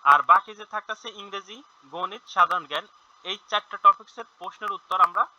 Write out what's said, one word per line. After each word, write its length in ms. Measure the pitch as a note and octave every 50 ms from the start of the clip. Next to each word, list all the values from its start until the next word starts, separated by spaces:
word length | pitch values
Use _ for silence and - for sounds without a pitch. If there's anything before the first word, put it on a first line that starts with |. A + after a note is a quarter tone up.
| _
আর 180 | C#3+ C#3+ D3
বাকি 340 | C#3+ - E3+ F#3+ - - G#3+
যে 100 | G#3 G#3+
থাকতেছে 440 | _ - G#3+ - - A3 - _ A#3+
ইংরেজি, 540 | G3+ G#3 G3+ G3+ G3 G3 G3 F#3+ G#3+ B3 D4 _ _ _ _
গণিত, 360 | C3+ C#3+ F3 F3+ F#3 G3 A#3+ _
সাধারণ 380 | - - G3 F3 F3 F3 F3+ D#3+
জ্ঞান, 220 | C3+ D3 D#3 G3 G#3 _ _ _ _ _ _ _
এই 140 | F3+ G3 G#3 _
চারটা 300 | _ A3 G#3 - _ -
টপিকসের 480 | G3+ - G3+ G3 - G#3+ _ _ - A3+ _ _
প্রশ্নের 340 | _ - - - _ G#3+ G#3
উত্তর 300 | G3+ F#3+ _ _ F#3 F#3
আমরা 240 | F3+ F3+ F3 G3 B3 - _